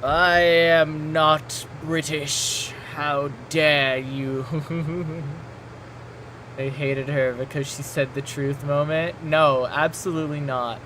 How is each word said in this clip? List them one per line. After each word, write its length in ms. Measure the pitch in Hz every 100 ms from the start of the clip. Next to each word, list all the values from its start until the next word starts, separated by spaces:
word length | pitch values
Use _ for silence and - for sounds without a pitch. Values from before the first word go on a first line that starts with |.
I 360 | 131 160 180 175
am 720 | 170 170 165 165 156 156 156
not 520 | 160 156 156 - - - -
British. 880 | 156 165 156 156 143 - - - - - -
How 360 | - 147 143 143 135 -
dare 480 | 160 151 147 135 131
you? 480 | 131 135 135 131 127 160 143
<laughs> 540 | 165 151 175 160 165 143 147 - - - - - - - - - - - -
They 120 | 135
hated 400 | 139 139 135 131
her 240 | 143 131
because 340 | 123 131 151 135
she 160 | -
said 300 | 143 - 135
the 80 | 131
truth 420 | 135 - 139 139
moment? 600 | 143 143 147 160 165 -
No, 420 | 165 156 156 131 123
absolutely 720 | 131 160 156 190 160 156 147
not. 400 | 143 127 120 110